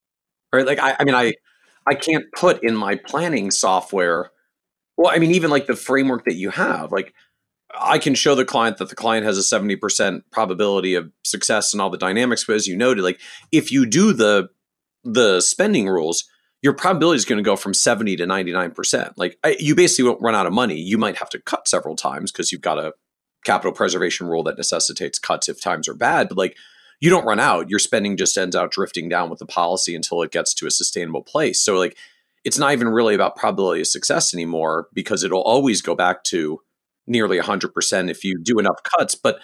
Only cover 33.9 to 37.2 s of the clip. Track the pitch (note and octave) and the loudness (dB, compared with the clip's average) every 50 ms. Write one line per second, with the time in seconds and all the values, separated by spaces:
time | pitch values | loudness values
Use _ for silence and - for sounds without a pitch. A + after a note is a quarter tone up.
33.9 | - - - - - E3+ D#3+ - - F2 E2+ E2 E2 D#2+ D#2+ D#2+ D#2+ D#2+ E2 - | -4 -2 -2 -2 0 0 0 0 -2 -4 -4 -4 -4 -2 -2 0 -2 -2 -4 -6
34.9 | _ F#2 F#2 - G#2+ F#2 E2+ F#2 F2 F#2 F#2 - A2+ C3+ C#3 C3+ G#2+ F2+ - - | _ -8 -4 -4 -2 -2 -2 0 0 0 2 2 2 4 4 2 0 0 -2 -2
35.9 | - - F2+ F2+ F2+ - - - - F2+ D#2 D2+ D#2 D#2 _ _ _ _ _ _ | 0 2 2 2 0 0 -2 -4 -2 -2 -2 -2 -4 -8 _ _ _ _ _ _
36.9 | _ _ _ - A#2 A#2+ | _ _ _ -2 0 0